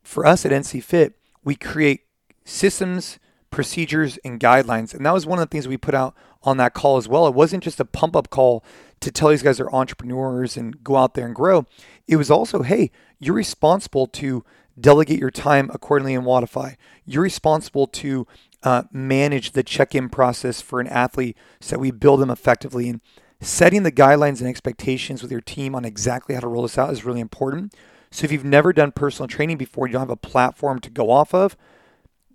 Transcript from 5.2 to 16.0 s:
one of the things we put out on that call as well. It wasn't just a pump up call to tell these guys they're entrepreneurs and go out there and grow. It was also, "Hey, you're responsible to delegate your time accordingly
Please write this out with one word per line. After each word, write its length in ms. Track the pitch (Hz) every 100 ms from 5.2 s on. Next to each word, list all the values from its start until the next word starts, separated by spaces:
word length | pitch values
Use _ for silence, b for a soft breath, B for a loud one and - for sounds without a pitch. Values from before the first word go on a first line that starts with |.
| 156
one 140 | 180
of 80 | 160
the 40 |
things 140 | 151 131
we 100 | 131
put 180 | -
out 200 | 135 131 b b b
on 160 | - 135
that 160 | 123
call 220 | - 143 131
as 120 | 110
well. 180 | 139 160
It 80 |
wasn't 300 | 131 156 185
just 160 | 170 -
a 40 |
pump 300 | 139 - 165
up 160 | 165 -
call 340 | - 127 117 b b b b
to 100 | 135
tell 180 | - 151
these 140 | 151
guys 140 | 139 127
they're 180 | 131
entrepreneurs 800 | 131 131 - 120 127 131 127 127 -
and 260 | 117 120
go 120 | 120 135
out 180 | 127
there 120 | - 120
and 80 |
grow. 320 | 117 170 180 135 b b b -
It 80 | 160
was 140 | 135
also, 320 | 151 233 -
"Hey, 280 | 127 214 175 b b b
you're 160 | 139
responsible 720 | 208 202 - 156 190 - 139 131
to 360 | - 139 127 b b b -
delegate 400 | 139 147 156 160
your 120 | 131
time 400 | - 143 143 117
accordingly 420 | - - 143